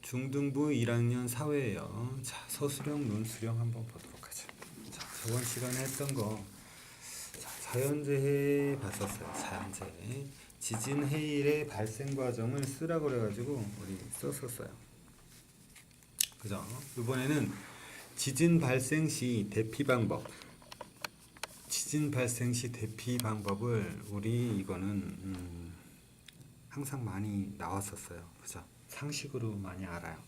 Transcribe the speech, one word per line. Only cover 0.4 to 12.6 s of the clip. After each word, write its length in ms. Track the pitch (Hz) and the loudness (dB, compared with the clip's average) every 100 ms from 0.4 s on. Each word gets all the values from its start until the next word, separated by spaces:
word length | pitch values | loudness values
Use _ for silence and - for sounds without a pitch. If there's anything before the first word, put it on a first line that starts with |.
| 143 135 151 | 2 4 4
일 180 | 135 117 | 6 6
학년 360 | 117 120 123 123 | 6 6 4 0
사회예요. 920 | 120 151 147 127 90 80 98 120 135 | 0 2 4 4 0 -2 -4 -4 -4
자, 140 | 120 - - | -6 -8 -8
서술형, 600 | - 143 143 147 147 135 | 0 0 0 -2 0 2
논술형 500 | 104 113 - 113 117 | 2 0 -2 0 2
한번 260 | 117 117 117 | 2 0 -4
보도록 380 | - - - - | -8 -14 -16 -12
하죠. 180 | - - - - - - | -12 -12 -14 -14 -14 -14
자, 140 | - - - | -10 -10 -4
저번 180 | 117 120 | 0 0
시간에 360 | 117 - 123 127 | 0 -2 -2 -2
했던 360 | 135 - 139 | -2 -2 -2
거. 300 | 127 104 107 101 - - - - - - - - - | 0 0 -2 -8 -14 -18 -18 -18 -16 -12 -10 -10 -10
자, 80 | - - | -10 -8
자연재해 1160 | - 117 135 147 143 139 139 143 143 143 143 139 | -4 0 2 2 2 4 6 6 6 6 6 2
봤었어요. 540 | 101 - 101 - 85 | -2 -2 -4 -4 -6
자연재해. 920 | 87 - 98 95 92 - - 101 131 139 - - - | -6 -4 -4 -6 -6 -8 -8 -6 -6 -6 -10 -18 -10
지진 460 | - 113 120 143 143 | -4 -2 0 2 2
해일의 600 | 156 151 147 143 151 143 | 2 2 4 6 4 2
발생 480 | - 107 - 139 | 0 -2 -2 -2
과정을 500 | 139 127 120 113 139 | 0 2 2 0 0